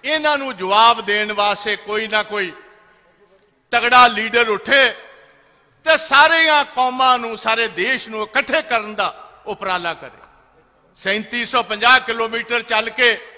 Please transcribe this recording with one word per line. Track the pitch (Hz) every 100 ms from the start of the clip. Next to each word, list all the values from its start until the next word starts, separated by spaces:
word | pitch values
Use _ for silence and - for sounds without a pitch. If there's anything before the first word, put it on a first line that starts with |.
ਇਹਨਾਂ | 262 311 302 294
ਨੂੰ | 269 202
ਜਵਾਬ | 185 202 226 233
ਦੇਣ | 202 208 208
ਵਾਸਤੇ | 208 208 196 214 202
ਕੋਈ | - 214 220
ਨਾ | 214
ਕੋਈ | 208 208 185 156 - _ _ _ _ _ _ _ _ _ _
ਤਗੜਾ | 240 233 247 247
ਲੀਡਰ | 208 220 233 226
ਉੱਠੇ | 202 - 269 254 202 - - _ _ _ _ _ _ -
ਤੇ | 311
ਸਾਰੀਆਂ | - 269 311 330 320 302 277
ਕੌਮਾਂ | 247 254 254 262 247
ਨੂੰ, | 233 220
ਸਾਰੇ | 226 226 226
ਦੇਸ਼ | 165 208 262 -
ਨੂੰ | 220
ਇਕੱਠੇ | 214 269 - 330
ਕਰਨ | 302 233 214
ਦਾ | 214 185 - - - -
ਉਪਰਾਲਾ | 196 202 180 170
ਕਰੇ। | 160 131 - - _ _ _ _ _ _ _
ਸੈਂਤੀ | 190 208 214 240
ਸੌ | 226 254
ਪੰਜਾਹ | 233 214 226 254
ਕਿਲੋਮੀਟਰ | 254 226 226 226 226 240
ਚੱਲ | 226 220 226
ਕੇ | 220 240 208 -